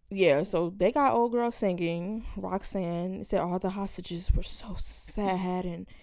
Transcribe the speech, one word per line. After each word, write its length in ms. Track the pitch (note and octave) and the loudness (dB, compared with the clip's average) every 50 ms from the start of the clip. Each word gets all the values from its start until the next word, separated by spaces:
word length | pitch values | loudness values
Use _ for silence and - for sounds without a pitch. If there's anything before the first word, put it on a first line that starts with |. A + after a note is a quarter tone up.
| _ - | _ -4
yeah, 340 | G3+ F#3+ F#3 E3 C#3 C#3+ F3 | 2 6 6 8 8 6 4
so 280 | - - E3 F3 E3+ | 2 0 0 0 0
they 200 | F#3+ G#3 F3 G#3 | 0 2 2 2
got 220 | C4 D4+ C#4 C4 A3+ | 4 4 4 4 6
old 180 | A#3 A#3 A#3+ | 4 4 4
girl 200 | A#3 A#3+ A#3+ A#3 | 2 2 0 0
singing, 760 | A#3+ - A3+ G3 F3+ F3 F3 E3 E3+ E3+ F3 G3 A3 A3+ A3 - - | 0 0 0 0 0 0 0 0 -2 -2 -4 -4 -6 -6 -6 -8 -8
Roxanne. 840 | G3 F#3+ F#3 F#3 G3 - - - G3 F3+ E3+ E3+ E3+ F3 F#3 F#3 - | -6 -6 -4 -4 -4 -4 -4 -4 -2 -2 -2 -2 -2 -2 -4 -4 -6
It 40 | - | -4
said 160 | - G#3 F3+ | 0 0 0
all 180 | D#3+ F3 F3 F#3 | 2 2 0 0
the 120 | G3+ F#3 | 0 -2
hostages 600 | F#3+ G3+ G3 G3 - - F3+ - F3 E3+ F#3 - | -2 -2 -4 -4 -6 -8 -8 -6 -8 -4 0 0
were 120 | - E3+ E3+ | 0 0 0
so 320 | - - - - A3 F3+ | -2 -6 -8 -8 -8 -8
sad 880 | - - - - - - - - G#3+ G#3 G3 F#3 F3+ F#3 F3+ F3+ F3+ F3+ | -6 -6 -6 -6 -8 -8 -6 -4 -2 0 0 0 0 0 -2 -2 -2 -2
and 220 | F3+ E3+ E3+ F#3+ - - - | -4 -6 -8 -10 -14 -16 -20